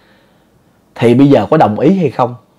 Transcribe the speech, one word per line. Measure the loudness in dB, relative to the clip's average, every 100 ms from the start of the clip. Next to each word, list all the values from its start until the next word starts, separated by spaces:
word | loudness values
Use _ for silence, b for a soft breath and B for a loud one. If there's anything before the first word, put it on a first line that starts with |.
| b b b b b b _ _ _
Thì | -4 0
bây | 2 2
giờ | 2 0
có | 0
đồng | 0 0
ý | -2 0
hay | -2
không? | -4 -6 -8 _